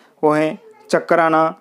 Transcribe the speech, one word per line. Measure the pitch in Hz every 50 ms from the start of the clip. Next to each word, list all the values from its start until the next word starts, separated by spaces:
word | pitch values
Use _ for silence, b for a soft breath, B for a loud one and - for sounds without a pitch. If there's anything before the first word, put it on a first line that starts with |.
| b b b b -
वो | 151 151
हैं | 151 156 156 156 - - - - - - -
चक्कर | - 165 165 - 175 170
आना, | 165 160 160 160 160 160 - -